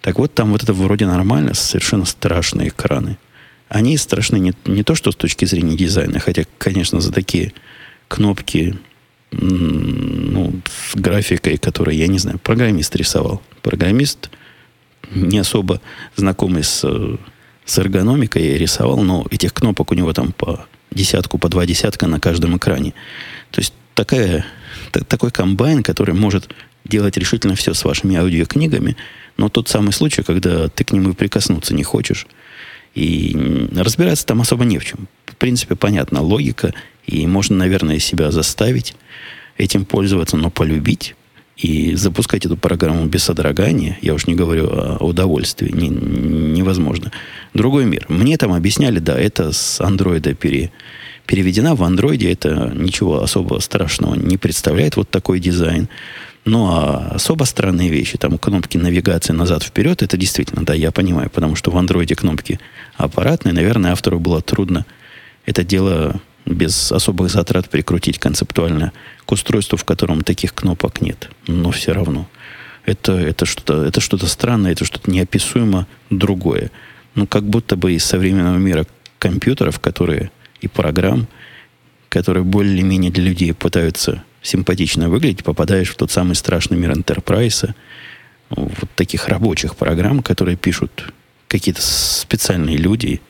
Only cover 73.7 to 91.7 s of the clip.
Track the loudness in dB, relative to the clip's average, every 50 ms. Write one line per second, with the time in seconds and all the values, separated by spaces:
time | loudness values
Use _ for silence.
73.7 | 0 2 0 2 0 0 0 0 0 0 0 -2 -2 -2 0 0 2 2 2 2
74.7 | 0 0 -2 -4 -6 -4 -2 0 0 0 0 0 0 -2 -2 -2 -2 0 0 2
75.7 | 2 0 0 -4 -10 -20 _ _ 0 0 2 0 0 0 0 0 0 0 -4 -6
76.7 | -10 -14 -20 -20 -20 -20 -20 _ _ -2 -2 0 0 0 0 2 0 0 2 0
77.7 | -2 2 2 2 2 2 0 0 0 2 2 2 2 2 2 2 2 4 2 2
78.7 | 2 0 0 -4 -8 _ _ -20 _ _ -2 -2 0 2 0 0 0 0 -2 -4
79.7 | -4 -2 -4 -4 0 0 0 0 0 -2 -4 -6 _ _ -20 -20 _ -10 -10 -6
80.7 | -2 -2 -2 0 0 2 2 2 2 0 -2 -4 -10 -20 -20 -20 -20 -20 -20 _
81.7 | _ _ _ _ _ _ _ _ -2 0 2 2 2 2 2 2 2 2 4 4
82.7 | 2 2 2 2 2 2 2 2 2 2 2 2 2 2 0 0 0 0 -2 0
83.7 | 0 2 0 0 0 -2 -2 -2 -2 -4 -8 _ _ _ -8 -2 -2 0 0 0
84.7 | 0 0 0 0 0 0 0 2 2 2 2 0 0 0 -4 -4 -2 0 0 2
85.7 | 2 0 0 -2 -2 -4 -4 -2 0 0 0 2 0 -2 -2 -2 -2 -2 0 0
86.7 | 0 0 0 0 0 0 -2 -2 -2 -2 0 0 2 2 2 0 0 -2 -2 -4
87.7 | -6 -10 -16 -20 -20 -20 -20 -20 -20 -20 -20 -20 _ _ _ _ -6 -4 -4 -4
88.7 | -6 -8 -10 -10 -4 -6 -4 -4 -4 -6 -2 -2 -2 0 0 0 0 -2 -4 -6
89.7 | -4 -4 -2 0 0 0 2 2 0 0 0 -2 0 0 2 0 0 0 0 -2
90.7 | 0 0 -4 -6 -6 -12 -16 -16 -18 _ _ _ _ _ _ _ -4 0 0 -2